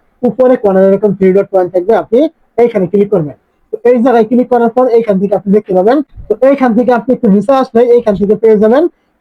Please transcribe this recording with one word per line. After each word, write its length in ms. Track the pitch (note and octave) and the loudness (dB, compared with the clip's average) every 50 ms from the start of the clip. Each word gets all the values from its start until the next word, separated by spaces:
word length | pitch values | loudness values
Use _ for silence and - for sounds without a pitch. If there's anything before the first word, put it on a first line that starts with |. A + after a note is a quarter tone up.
| _ _ _ _ - | _ _ _ _ -4
উপরে 320 | A#3+ - - B3+ B3+ C4 B3 - | -4 -2 0 0 0 0 0 0
কর্নারে 260 | G3+ F#3+ F#3+ F#3+ G3 | 0 0 2 2 2
এরকম 200 | G3 G3 G#3+ G#3 G3 - | 2 2 0 -2 -2 0
থ্রি 100 | F#3+ F#3+ F#3 | 0 0 2
ডট 120 | G3 G3 - - | 0 -2 0 -2
পয়েন্ট 180 | F#3 F3+ F3 F3 | -2 -2 -2 -4
থাকবে, 180 | F#3 F3 G3 A3+ F#3 D#3+ | -4 -2 0 -2 -2 -2
আপনি 160 | - A3 B3 D#4 D4+ _ _ _ _ - - A#3+ | -2 0 0 0 0 _ _ _ _ -4 -2 -2
এইখানে 240 | A#3+ A#3 G#3 F#3 - - | 0 0 -2 -4 -2 0
ক্লিক 160 | G3+ G3+ G3+ G#3+ | -2 0 0 0
করবেন। 220 | F3+ D#3 C#3+ - _ _ _ _ _ _ - | -4 -4 -4 -10 _ _ _ _ _ _ -14
তো 60 | - - - A#3 | -12 -4 0 0
এই 80 | B3+ B3 A3+ | 0 2 2
জায়গায় 220 | C4+ A#3+ A#3+ A3 A3 | 0 2 0 0 0
ক্লিক 180 | B3+ A#3 B3 B3 B3 | 0 -2 0 0 0
করার 200 | A#3+ A#3 A#3 A3+ | 0 0 0 0
পর 80 | B3 B3 B3+ A3+ | 0 -2 0 0
এইখান 200 | A#3 A3+ - G3 F#3+ | 0 0 0 -2 -2
থেকে 140 | G3 G3 G#3 F#3 | -2 -2 -4 -4
আপনি 120 | - G3+ F#3+ | -2 0 0
দেখতে 160 | G#3+ - - F#3 F#3 | 0 0 -2 -2 0
পাবেন, 200 | F#3 A3 C4+ D#4 C#4+ _ _ - - - | 0 2 0 0 -2 _ _ -20 -6 -6
তো 40 | - - B3+ C4+ | -4 0 2 0
এইখান 220 | C#4+ C#4 C4 B3 G#3 | 2 2 0 -2 0
থেকে 140 | A3+ A#3+ A3+ B3 A#3 | 0 0 0 0 -2
আপনি 120 | A#3 - B3 | 0 -2 -4
একটু 120 | - - G#3+ F#3+ | -2 0 0 0
নিচে 180 | G#3 G3+ A#3 C4+ C4 B3+ | 0 0 0 0 0 0
আসলে 180 | - - A3+ B3 A#3+ A#3+ | -2 0 0 2 2 2
এইখান 200 | A#3+ A#3 A3 G3+ F#3 | 2 2 0 -2 -2
থেকে 140 | G#3 G3 G#3+ G#3+ - | 0 -2 -2 0 2
পেয়ে 160 | A3+ A3 G3 G#3+ | 2 2 4 2
যাবেন 200 | G#3+ A#3 C#4+ F4 E4+ _ _ _ _ _ _ | 2 2 2 0 -2 _ _ _ _ _ _